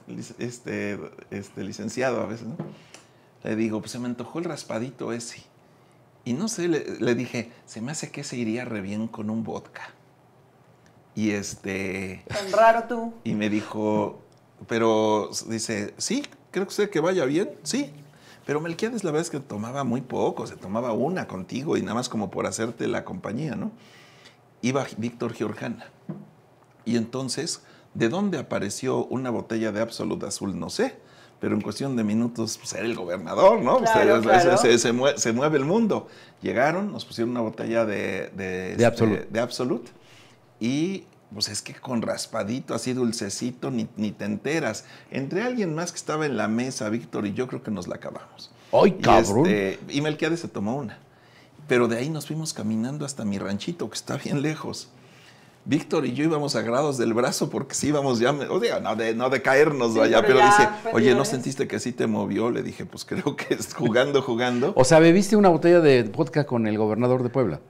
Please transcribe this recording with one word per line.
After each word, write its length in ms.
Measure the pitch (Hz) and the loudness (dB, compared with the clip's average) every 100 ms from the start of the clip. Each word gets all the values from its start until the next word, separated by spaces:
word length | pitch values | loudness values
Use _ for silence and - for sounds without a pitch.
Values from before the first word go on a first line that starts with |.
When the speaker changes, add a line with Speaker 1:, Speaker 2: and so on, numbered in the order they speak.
| - | -14
Speaker 1:
lic-, 280 | 117 - - | -14 -12 -10
este, 600 | 120 120 - 104 104 98 80 - - | -10 -10 -8 -6 -4 -6 -10 -16 -14
este, 320 | 101 101 - | -12 -12 -12
licenciado?", 600 | 95 104 110 123 131 113 | -10 -10 -8 -4 -2 -2
a 40 | 101 | -4
veces, 200 | 117 113 | -8 -10
¿no? 100 | 165 - - - - - _ _ _ | -12 -12 -16 -20 -20 -20 _ _ _
Le 100 | 107 110 | -6 -2
digo, 240 | 113 107 | -2 -4
"Pues 100 | - | -8
se 60 | 123 | -8
me 80 | 123 | -8
antojó 320 | 120 117 160 | -8 -10 -8
el 80 | 175 | -8
raspadito 680 | 147 - 113 131 - 113 | -8 -8 -8 -8 -8 -8
ese". 300 | 120 - - - _ _ _ _ _ _ _ | -8 -10 -16 -20 _ _ _ _ _ _ _
Y 80 | 120 | -6
no 160 | 131 220 | -4 -4
sé, 200 | - 170 | -2 0
le, 320 | 151 - - | 0 -2 -2
le 140 | 123 120 | 0 0
dije, 340 | 123 123 107 - - | -2 -6 -8 -14 -18
"Se 160 | 110 | -10
me 80 | 120 | -10
hace 180 | 156 147 | -8 -10
que 140 | 143 | -10
se 120 | 143 123 | -10 -6
iría 260 | 110 117 | -4 -4
re 160 | 127 104 | -6 -8
bien 280 | 98 107 117 | -6 -6 -6
con 200 | 113 107 | -6 -6
un 160 | 113 | -4
vodka". 460 | 101 82 - - - - _ _ _ _ _ _ _ _ _ _ _ | -6 -8 -12 -18 -18 -20 _ _ _ _ _ _ _ _ _ _ _
Y 180 | 107 107 | -4 -2
este 920 | 101 95 - 98 95 95 95 95 92 - | -2 -4 -8 -8 -6 -4 -6 -8 -10 -10
Speaker 2:
Tan 220 | 208 196 | -8 -2
raro 320 | 202 226 226 226 | 4 6 4 0
tú. 240 | 233 233 - | -6 -6 -8
Speaker 1:
y 100 | - | -4
me 160 | 104 104 | -2 0
dijo, 720 | 107 104 107 107 107 104 - - _ _ - 101 | -2 -4 -4 0 0 0 -6 -20 _ _ -18 -4
pero 600 | 113 113 110 110 107 - - - | 0 2 4 2 2 -2 -6 -6
dice, 440 | 110 - 104 104 - | -6 -4 -6 -6 -8
"Sí, 240 | - 269 - - _ | -6 -6 -8 -16 _
creo 120 | 180 | -6
que 60 | 190 | -4
usted 200 | - 202 | -2 0
que 100 | 156 | 0
vaya 240 | 170 190 135 | 0 2 0
bien, 240 | 156 269 - | 0 -2 -8
sí". 260 | - 254 285 - - - - - - | -6 -4 -4 -10 -20 -20 -20 -12 -4
Pero 140 | 147 | -4
Melquiades 440 | 170 165 220 233 | -4 -4 -4 -4
la 60 | 175 | -2
verdad 160 | 151 175 | -2 -2
es 40 | |
que 80 | 143 | -6
tomaba 440 | 139 104 113 139 | -8 -8 -6 -4
muy 160 | 127 123 | -2 -4
poco, 460 | - 101 123 - - | -4 -2 -2 -2 -8
se 100 | - | -10
tomaba 360 | 95 110 127 | -6 -4 -2
una 360 | 113 143 180 110 | -2 -2 -2 -6
contigo 480 | 95 90 117 143 107 | -10 -8 -6 -2 -2
y 60 | |
nada 120 | 95 | -2
más 140 | 113 123 | -4 -4
como 220 | 113 95 | -4 -4
por 160 | 95 98 | -4 -4
hacerte 400 | 107 113 - 117 | -4 -6 -4 -4
la 160 | 98 | -4
compañía, 500 | - 90 101 117 156 - | -6 -10 -8 -6 -6 -6
¿no? 160 | 214 - - - - - - _ _ _ | -8 -10 -20 -20 -20 -20 -20 _ _ _
Iba 240 | 120 135 127 - | -2 -2 -2 -6
Víctor 380 | 117 - 117 | -6 -4 -6
Giorjana. 560 | - 107 104 123 - - _ - - - _ _ _ _ _ | -4 -6 -6 -10 -10 -14 _ -14 -14 -16 _ _ _ _ _
Y 120 | 110 117 | -2 -2
entonces, 640 | 113 127 131 - 160 - - - _ | -2 -6 -6 -6 -6 -8 -14 -20 _
¿de 140 | 107 113 | -2 0
dónde 300 | 175 202 156 | 0 -2 -4
apareció 640 | - 107 101 - 127 127 - | -4 -4 -4 -4 -2 -2 -2
una 240 | 123 127 | -4 -4
botella 420 | 107 - 113 113 | -4 -4 -2 -2
de 80 | 101 | -2
Absolut 420 | 117 - 95 92 | -4 -4 -6 -6
azul? 340 | 101 - 98 90 | -6 -6 -6 -6
No 120 | 87 | -6
sé, 240 | - 254 - - - - _ | -2 -4 -4 -20 -20 -20 _
pero 140 | 107 | -4
en 60 | 107 | -2
cuestión 360 | 101 - 139 123 | -4 -6 -4 -2
de 80 | |
minutos, 540 | 107 110 120 117 110 - | 0 0 0 -2 -6 -8
pues, 140 | - | -10
era 100 | - 117 | -6 -4
el 80 | |
gobernador, 680 | 113 87 95 82 98 190 226 | -4 -6 -6 -4 6 6 6
¿no? 160 | 127 247 | 4 2
Pues, 120 | 226 | 4
Speaker 2:
Claro, 260 | - - 117 | 4 6 4
Speaker 1:
se, 60 | |
se, 60 | 113 | 6
Speaker 2:
claro. 300 | - 175 123 | 6 6 6
Speaker 1:
se, 200 | 123 117 | 6 6
se 140 | 123 | 4
mue-, 240 | 123 139 - | 2 2 2
se 160 | 120 | 0
mueve 260 | 117 151 151 | 0 2 2
el 60 | |
mundo. 420 | 139 220 214 117 - - - - | 2 2 2 0 -6 -18 -20 -8
Llegaron, 520 | - 107 143 117 202 | -2 2 2 0 -4
nos 120 | 123 | -8
pusieron 260 | - - 120 | -8 -4 -4
una 80 | 123 | -2
botella 440 | 110 - 113 117 | -4 -6 -2 0
de, 460 | 110 101 101 95 - 92 | 0 0 -2 -4 -6 -8
de, 0 | |
Speaker 3:
De 340 | 92 92 92 | -6 -6 -4
Speaker 1:
este, 140 | 95 117 | 2 2
Speaker 3:
Absolut. 320 | - 110 92 - | 4 2 0 -2
Speaker 1:
de 120 | 107 | -2
Absolut, 460 | 120 - 127 120 - - - - - _ _ - | -2 -2 -2 -4 -8 -20 -20 -20 -20 _ _ -6
y, 440 | 113 143 180 190 - _ - | -2 -2 -2 -4 -12 _ -18
pues, 160 | 104 107 | -8 -6
es 140 | 104 | -6
que 120 | - | -12
con 280 | 131 127 117 | -12 -6 -4
raspadito, 720 | 101 - - 110 104 131 - | -2 -4 -6 -4 -4 -4 -4
así 180 | 113 127 | -6 -2
dulcecito, 760 | 127 120 110 101 - 120 - 139 | 0 0 -2 -6 -6 -6 -6 -6
ni, 180 | 123 110 - | -4 -6 -4
ni 160 | 107 | -6
te 120 | - | -4
enteras. 600 | 101 104 135 160 123 107 - - - | -6 -4 -2 -2 -2 -6 -12 -20 -10
Entre 320 | - 139 170 | -8 -4 -4
alguien 320 | 247 247 180 | -2 -2 -2
más 160 | 156 175 | -4 -6
que 40 | - | -8
estaba 300 | - 156 151 | -4 -2 0
en 100 | 110 | 0
la 100 | 104 | 0
mesa, 400 | 113 131 - 107 | 0 -2 -4 -4
Víctor 380 | 117 - 117 104 | -4 -4 -4 -4
y 60 | |
yo, 160 | 101 127 | -4 -6
creo 140 | 127 | -6
que 80 | - | -6
nos 180 | 95 90 | -6 -8
la 80 | - | -10
acabamos. 540 | - - - - - - - | -10 -14 -16 -20 -20 -20 0
Speaker 3:
¡Ay, 220 | 120 196 - | 6 6 6
Speaker 1:
Y, 40 | |
Speaker 3:
cabrón! 440 | 113 101 95 110 160 | 6 6 6 4 4
Speaker 1:
este, 320 | 104 98 - - | 4 0 -4 -4
y 120 | 143 | -2
Melquiades 400 | 151 151 160 165 | -2 0 -2 -2
se 80 | 104 | -4
tomó 280 | 107 101 139 | -6 -4 -4
una. 220 | 113 - - _ - - - - - | -6 -12 -20 _ -20 -20 -20 -10 0
Pero 200 | 123 117 | 4 4
de 80 | 113 | 2
ahí 120 | 143 | -2
nos 160 | 156 - | -4 -6
fuimos 260 | 156 156 | -6 -6
caminando 500 | - 107 110 123 147 | -6 -2 -2 -2 -4
hasta 200 | 139 - | -8 -6
mi 140 | 107 98 | -4 -4
ranchito, 500 | 95 101 - 175 117 | -4 -4 -6 -6 -8
que 40 | - | -8
está 200 | - 131 | -8 -6
bien 260 | 147 143 | -4 -2
lejos. 460 | 151 156 - - - - - - - - - _ | -2 -4 -8 -10 -14 -20 -20 -20 -20 -20 -20 _
Víctor 400 | 101 156 - 165 131 | -2 -2 0 -2 0
y 60 | |
yo 120 | 127 | 0
íbamos 320 | 165 147 143 117 | 0 0 0 -2
agarrados 420 | 110 123 156 131 | 0 0 0 0
del 160 | 113 | 0
brazo 340 | 110 - 190 147 | 2 2 0 -2
porque 260 | 110 - - | -4 -6 -4
sí 100 | 131 | 0
íbamos 300 | 147 139 117 | 2 2 2
ya, 140 | 123 | 2
me-, 140 | 147 - | 2 0
o 120 | 190 | 0
sea, 220 | 226 - | 0 0
no 160 | 95 110 | -2 -2
de, 180 | 113 | 0
no 160 | 113 127 | 0 2
de 120 | 131 | 2
caernos, 500 | 131 135 156 139 117 | 4 6 6 4 2
Speaker 2:
Sí, 60 | 110 | 4
Speaker 1:
vaya, 200 | 113 113 | 6 6
Speaker 2:
pero 140 | 214 | 8
Speaker 1:
pero 40 | - | 8
Speaker 2:
ya 60 | 208 | 8
Speaker 1:
dice, 160 | 147 | 8
"Oye, 60 | 214 - 226 | 6 2 0
¿no 40 | |
Speaker 2:
perdidores. 360 | 120 131 123 139 | 4 6 6 2
Speaker 1:
sentiste 400 | 135 135 135 120 | -2 -2 -4 -2
que 100 | 107 | -4
sí 140 | 123 | -4
te 160 | 117 120 | -2 0
movió?". 420 | 104 101 101 117 | 0 0 0 0
Le 140 | 113 | 0
dije, 200 | - - | -4 -8
"Pues 200 | 92 - | -12 -12
creo 320 | - 98 147 - | -6 -4 -4 -4
que 180 | - | -4
es 180 | 139 - | -4 -4
jugando, 500 | - 120 113 143 139 | -2 2 4 4 2
jugando". 500 | 127 113 123 120 147 | 2 0 0 0 2
Speaker 3:
O 80 | 131 | 6
sea, 140 | 123 160 | 8 10
bebiste 380 | 165 190 196 214 | 10 8 6 6
una 140 | 196 | 8
botella 280 | 160 170 175 | 8 8 8
de 240 | 151 127 | 8 6
vodka 440 | 110 104 160 151 139 | 4 0 0 0 0
con 200 | 120 107 | 0 2
el 100 | 107 | 2
gobernador 440 | 107 107 123 127 | 2 2 2 2
de 60 | 120 | 2
Puebla. 320 | 135 104 73 - | 0 0 -2 -8